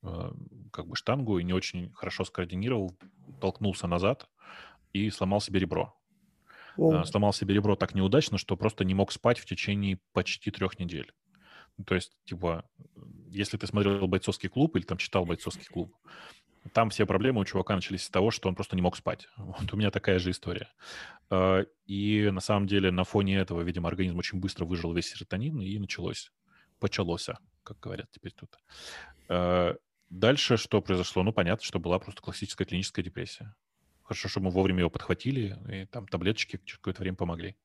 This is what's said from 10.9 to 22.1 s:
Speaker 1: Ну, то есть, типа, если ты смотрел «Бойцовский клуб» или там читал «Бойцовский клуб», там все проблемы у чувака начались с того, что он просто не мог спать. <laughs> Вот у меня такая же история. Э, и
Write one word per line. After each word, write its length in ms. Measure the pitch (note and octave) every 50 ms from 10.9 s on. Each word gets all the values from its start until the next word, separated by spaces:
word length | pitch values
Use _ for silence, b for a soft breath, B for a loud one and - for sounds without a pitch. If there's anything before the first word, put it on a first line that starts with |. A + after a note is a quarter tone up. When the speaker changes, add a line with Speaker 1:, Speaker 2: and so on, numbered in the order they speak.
| E2 D2+ - - - _ _ _ B B B B B B B B B -
Speaker 1:
Ну, 60 | G2
то 100 | - -
есть, 200 | - - - _ _ _
типа, 420 | - - E2+ F2+ E2+ E2 E2 - _ _ _ - - _ - - - - - - -
если 280 | F2+ G2 G2+ - - G#2
ты 80 | -
смотрел 400 | - - G#2 G#2 G2+ G2 G2 G2 F#2
«Бойцовский 400 | F#2 F#2+ - - G2+ - - F#2
клуб» 260 | - B2 C#3+ E3 -
или 80 | F#2+ E2+
там 140 | - - F#2
читал 280 | - - - F#2+ F#2
«Бойцовский 400 | E2+ E2+ - - - F2 - - - -
клуб», 220 | F2 F2 - - _ B B B B B B B B B _ _ _ _ - _
там 180 | - A2+ A2
все 160 | - - G#2+
проблемы 340 | F2+ F#2+ F#2+ A2 C3 C3 A2 G2
у 20 |
чувака 280 | - - F#2+ F#2 - G#2
начались 280 | F#2+ F2+ - G2 F#2 -
с 60 | -
того, 200 | - - F#2+ A2+
что 180 | A2+ - - -
он 60 | F2+
просто 200 | - - - -
не 60 | F#2 F2+
мог 140 | F2+ -
спать. 320 | - - - F2+ - - - _
<laughs> 40 | -
Вот 340 | G2+ F#2+ F#2 - G2 F#2 -
у 20 |
меня 140 | G2+ G#2+ G2+
такая 280 | - G2 - - F#2+ F#2
же 100 | F2+ F2+ F2
история. 360 | - - - F2 - - - _ B B B B B B B B B B _
Э, 340 | - F#2 F#2 F#2+ F#2+ F#2+ G2+ - _ _ _
и 440 | _ G2 G2 G2+ G#2